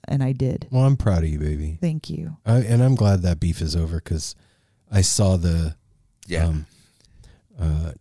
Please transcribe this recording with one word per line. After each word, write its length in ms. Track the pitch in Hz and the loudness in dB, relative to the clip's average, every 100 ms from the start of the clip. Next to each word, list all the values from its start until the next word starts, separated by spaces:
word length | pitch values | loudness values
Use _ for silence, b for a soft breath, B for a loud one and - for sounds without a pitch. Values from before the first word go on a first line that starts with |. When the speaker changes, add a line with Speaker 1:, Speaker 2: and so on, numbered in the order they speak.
| - | -4
Speaker 1:
And 160 | 139 | -2
I 100 | 131 | -2
did. 340 | 135 131 - - | -2 -2 -4 -2
Speaker 2:
Well, 140 | 127 | 2
I'm 120 | 135 139 | 2 2
proud 260 | 110 87 | 2 0
of 40 | 80 | 0
you, 80 | 76 | -2
baby. 400 | 73 76 76 80 | -2 -4 -4 -4
Speaker 1:
Thank 300 | 170 156 - | -4 -4 -8
you. 260 | - 82 - | -10 -10 -6
Speaker 2:
I, 120 | 110 120 | 0 2
and 240 | 110 120 | 2 4
I'm 140 | 131 131 | 4 4
glad 260 | 104 95 | 4 4
that 180 | 90 82 | 2 0
beef 220 | 87 80 | 0 -2
is 120 | 80 85 | -2 -2
over 240 | 80 80 | -2 -4
'cause 340 | - 80 - - _ _ _ _ _ | -4 -6 -6 -14 _ _ _ _ _
I 100 | 98 | 0
saw 360 | 95 - 98 92 | 2 2 2 2
the, 400 | 85 82 80 - _ _ _ _ - | 2 0 -2 -6 _ _ _ _ -6
Speaker 3:
Yeah. 200 | 85 82 | 0 0
Speaker 2:
um, 200 | 78 78 b b b b b b b _ 160 | 0 -6 b b b b b b b _ -6
uh, 340 | 80 78 80 - | -2 -2 -4 -8